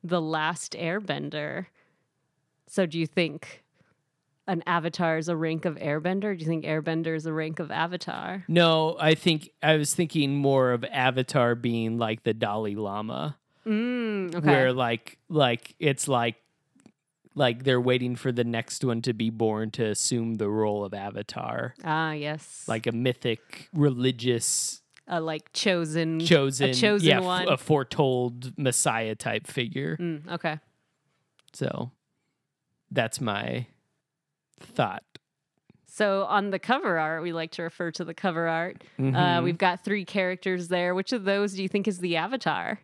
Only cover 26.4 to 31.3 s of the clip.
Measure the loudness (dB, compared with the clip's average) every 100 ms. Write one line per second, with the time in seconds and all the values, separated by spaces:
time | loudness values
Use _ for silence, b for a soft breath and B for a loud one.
26.4 | 6 2 2 4 4 6 6 6 4 0
27.4 | 2 0 2 2 2 2 2 4 0 -4
28.4 | -12 -2 0 2 2 0 -2 -4 -2 -4
29.4 | -4 -4 -4 -4 -4 -4 -4 -6 -8 -6
30.4 | -6 -6 _ _ _ _ _ _ _